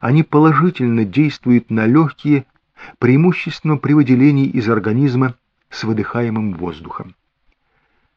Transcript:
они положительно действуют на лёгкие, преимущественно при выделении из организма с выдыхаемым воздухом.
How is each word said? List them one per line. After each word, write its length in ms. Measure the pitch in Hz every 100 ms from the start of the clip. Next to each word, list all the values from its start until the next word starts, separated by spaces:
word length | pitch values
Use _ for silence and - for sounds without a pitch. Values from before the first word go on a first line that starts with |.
они 220 | 117 147
положительно 840 | 156 147 156 143 175 - 123 117
действуют 680 | 104 107 151 - 127 120 -
на 160 | 110 110
лёгкие, 600 | 147 156 - 147 143 - _ _ _ - -
преимущественно 800 | - 135 175 - - - 156 147
при 160 | 127
выделении 520 | 151 131 123 139 143 135
из 220 | - 107
организма 680 | 110 104 113 143 127 131 120 _ _ _
с 120 | -
выдыхаемым 720 | 110 113 98 120 117 110 107
воздухом. 600 | 85 90 78 80 - 92 _ _ _ _ _ _ _ _ _ _